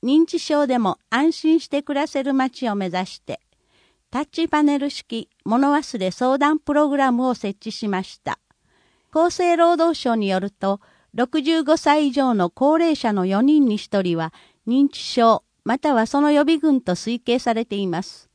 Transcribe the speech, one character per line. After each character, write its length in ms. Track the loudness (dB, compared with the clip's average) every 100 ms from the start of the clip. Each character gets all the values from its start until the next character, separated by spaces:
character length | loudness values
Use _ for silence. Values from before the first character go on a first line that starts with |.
認 240 | 2 2 2
知 120 | 0
症 280 | -2 0 0
で 120 | 0
も 200 | 0 -4 _
安 220 | 0 0
心 280 | 0 2 2
し 80 | 0
て 140 | -6
暮 160 | -4 -4
ら 80 | -4
せ 160 | -4
る 120 | -2
街 340 | -2 -2 -4 -6
を 60 |
目 120 | -4 -4
指 200 | -4 -6
し 160 | -10
て、 180 | _ -14 _ _ _ _ _ _ _
タ 100 | -8
ッ 60 | -6
チ 220 | -4 -2
パ 140 | 2
ネ 160 | 2 2
ル 120 | -4
式 380 | -8 -10 -12 -12 _
物 280 | -4 0 2
忘 260 | 0 -2 -6
れ 120 | -6
相 280 | -2 -2 0
談 200 | 0 0
プ 160 | 0
ロ 140 | 0 2
グ 100 | 2
ラ 120 | 0
ム 160 | 0 -2
を 80 |
設 220 | -2 -6 -8
置 160 | -12
し 160 | -8 -6
ま 140 | -4
し 180 | -6 -10
た。 180 | -10 -10 _ _ _ _ _ _ _
厚 200 | 0 0
生 260 | 2 0 4
労 200 | 4 4
働 220 | 0 0
省 160 | -2
に 140 | -2 0
よ 120 | -2
る 100 | -4
と、 300 | _ -4 -4 _ _ _
六 280 | -4 -2 -2
十 200 | 0 0
五 140 | 2 2
歳 320 | 4 2 2
以 40 |
上 220 | 0 0
の 160 | 2 0
高 280 | 0 2 2
齢 180 | 2 0
者 160 | 0
の 120 | 0
四 200 | 0 2
人 220 | 4 4 4
に 100 | 0
一 260 | -2 -2
人 140 | 0 -2
は 180 | -4 -10 _ _ -2
認 220 | 2 2
知 100 | 0
症、 460 | -8 2 4 4 _ _
ま 140 | -6 -2
た 160 | 0
は 120 | 0 0
そ 140 | 0
の 120 | 2
予 100 | 2
備 160 | 2 0
軍 220 | 2 0
と 140 | 0
推 280 | -6 -4 -8
計 160 | -2 -2
さ 160 | -2
れ 100 | -4
て 120 | -4 -4
い 100 | -4
ま 160 | -4
す。 260 | -8 -14 _